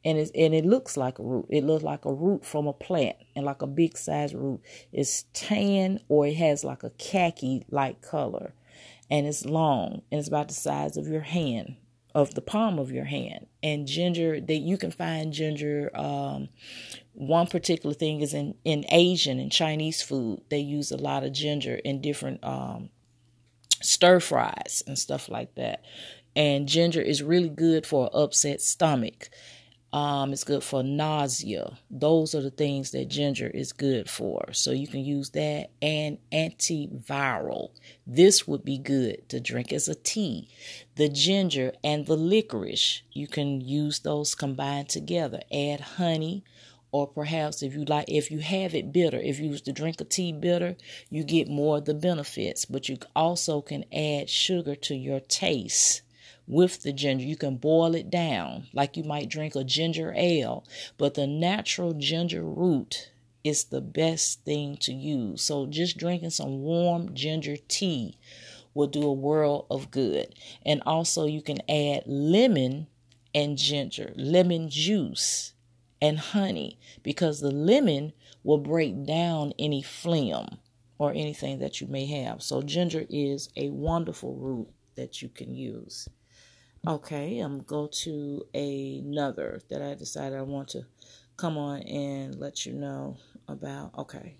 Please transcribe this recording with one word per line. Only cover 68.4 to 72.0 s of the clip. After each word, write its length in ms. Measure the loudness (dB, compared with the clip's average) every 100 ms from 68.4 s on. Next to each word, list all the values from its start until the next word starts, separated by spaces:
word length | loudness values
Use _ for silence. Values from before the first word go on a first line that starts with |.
| -20 -20 -10 0
will 100 | 0
do 160 | 2
a 80 | 0
world 540 | 0 2 4 4 2 -2
of 180 | -6 -4
good. 460 | 0 2 0 -2 -10 -20 -8
And 200 | 0 0 2
also 400 | 2 2 2 2
you 160 | -2
can 160 | -4 -6 0
add 360 | 2 2 0